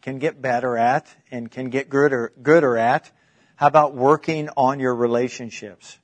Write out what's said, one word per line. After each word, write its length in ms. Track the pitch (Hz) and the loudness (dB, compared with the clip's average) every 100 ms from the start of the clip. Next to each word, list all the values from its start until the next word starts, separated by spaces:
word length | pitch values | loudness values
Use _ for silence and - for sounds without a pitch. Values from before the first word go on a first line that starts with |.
can 160 | - 131 | -10 -6
get 240 | 147 143 | -6 -4
better 340 | 131 120 123 117 | -4 -2 -2 0
at 300 | 120 143 _ _ _ | 2 0 _ _ _
and 200 | 123 117 | -12 -12
can 200 | - 131 | -10 -6
get 180 | 127 139 | -6 -2
gooder, 440 | 139 147 131 117 _ | 2 2 2 -6 _
gooder 340 | 131 165 143 117 | 4 4 4 2
at. 340 | 113 147 - _ _ _ _ | 0 0 -4 _ _ _ _
How 140 | _ 143 | _ 2
about 260 | 151 147 | 4 2
working 560 | 139 131 151 - 160 151 143 | 0 2 2 0 -6 -6 -2
on 240 | 131 139 | -2 0
your 140 | 131 | -4
relationships? 1040 | 120 120 120 123 - 117 - 107 90 - - | 0 0 0 -2 -6 -14 -14 -18 -20 -20 -20